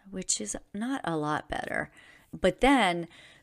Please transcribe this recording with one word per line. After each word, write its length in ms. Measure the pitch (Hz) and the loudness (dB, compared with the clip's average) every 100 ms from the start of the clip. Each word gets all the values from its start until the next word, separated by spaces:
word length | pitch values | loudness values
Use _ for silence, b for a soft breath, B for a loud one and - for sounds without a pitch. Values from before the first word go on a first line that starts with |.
| 196 | -14
which 300 | 190 180 - | -10 -4 -4
is 160 | 208 - - | -4 -10 -10
not 280 | 202 240 277 | -8 -4 -4
a 120 | - 160 | -2 -2
lot 320 | 151 151 - | -2 -2 -4
better. 420 | - - - 156 B B B B 160 | -6 -4 -4 -6 B B B B 0
But 220 | 185 180 | 0 4
then 480 | 262 277 190 175 165 B B B | 4 6 4 2 -4 B B B